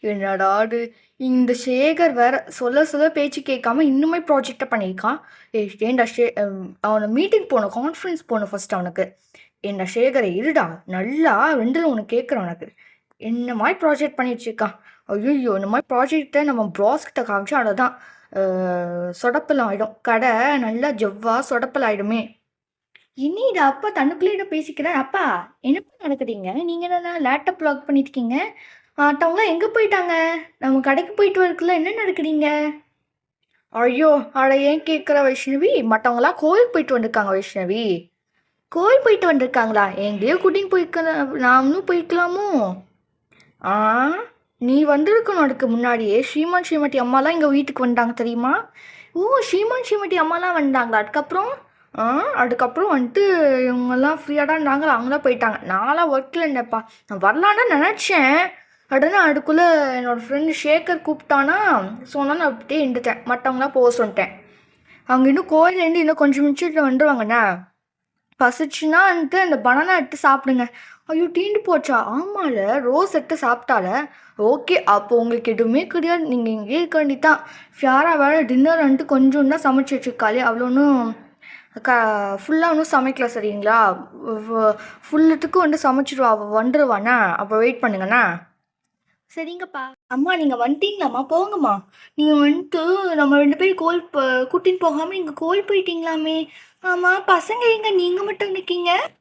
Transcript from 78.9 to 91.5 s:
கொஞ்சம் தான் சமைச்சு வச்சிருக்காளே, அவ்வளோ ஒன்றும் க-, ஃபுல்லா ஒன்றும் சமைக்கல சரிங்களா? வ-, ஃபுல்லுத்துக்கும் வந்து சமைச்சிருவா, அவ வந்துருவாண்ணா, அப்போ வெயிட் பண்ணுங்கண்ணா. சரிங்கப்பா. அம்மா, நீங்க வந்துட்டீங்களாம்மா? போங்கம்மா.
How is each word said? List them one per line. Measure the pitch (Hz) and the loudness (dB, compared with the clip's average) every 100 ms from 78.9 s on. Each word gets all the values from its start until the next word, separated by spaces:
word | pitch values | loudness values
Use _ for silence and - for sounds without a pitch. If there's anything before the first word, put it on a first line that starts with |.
| 262 | 2
கொஞ்சம் | 294 269 269 277 277 | 2 4 4 4 2
தான் | 311 311 | 2 2
சமைச்சு | 262 269 269 | 2 0 -4
வச்சிருக்காளே, | 254 240 220 226 247 | -6 -2 0 2 0
அவ்வளோ | 226 | -2
ஒன்றும் | 247 254 285 269 233 226 - _ - - _ - | 0 2 4 2 0 -6 -16 _ -20 -20 _ -8
க-, | 220 247 220 214 202 196 | 0 2 2 0 -4 -6
ஃபுல்லா | - 311 339 | -2 0 2
ஒன்றும் | 311 311 | 2 2
சமைக்கல | 294 262 262 240 | 0 0 -2 -4
சரிங்களா? | 233 208 208 202 226 214 185 - - - 220 214 | -2 -4 -2 2 4 4 0 -8 -14 -8 -8 -4
வ-, | 226 220 214 - - | 0 2 0 -8 -20
ஃபுல்லுத்துக்கும் | - 302 320 320 330 370 330 | -4 2 4 2 0 0 2
வந்து | 302 | 2
சமைச்சிருவா, | 285 262 277 262 247 | 2 0 -2 0 2
அவ | 220 208 214 | 2 0 0
வந்துருவாண்ணா, | 233 277 277 208 214 247 196 170 | 2 2 2 2 2 2 2 0
அப்போ | 202 214 | -2 2
வெயிட் | 233 240 | 2 0
பண்ணுங்கண்ணா. | 240 196 190 170 214 170 - _ _ _ _ _ _ _ _ | -2 -2 0 2 2 -2 -12 _ _ _ _ _ _ _ _
சரிங்கப்பா. | - 320 349 370 294 262 262 _ | -12 -10 -10 -12 -12 -14 -16 _
அம்மா, | 254 311 370 | -2 0 0
நீங்க | 302 247 240 | 0 0 -2
வந்துட்டீங்களாம்மா? | 294 403 403 302 240 269 | 0 -2 -2 -4 -4 -2
போங்கம்மா. | 320 392 | 0 0